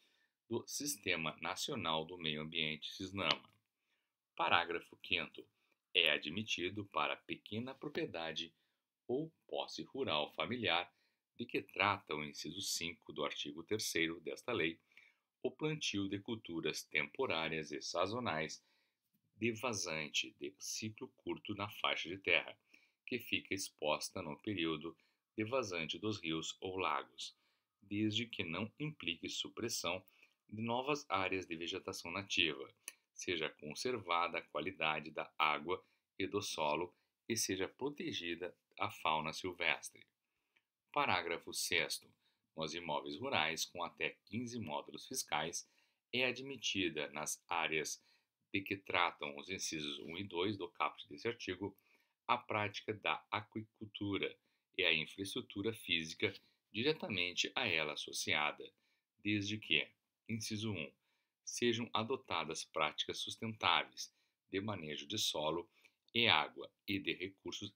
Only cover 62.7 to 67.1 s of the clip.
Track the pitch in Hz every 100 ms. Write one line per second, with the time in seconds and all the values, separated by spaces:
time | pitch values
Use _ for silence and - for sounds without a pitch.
62.7 | - 78 - - 85 - - 113 110 92
63.7 | 80 - - - _ _ _ _ 95 107
64.7 | 98 78 73 73 104 - 82 78 82 -
65.7 | _ - _ _ 117 113 80 73 - -
66.7 | _ - 98 82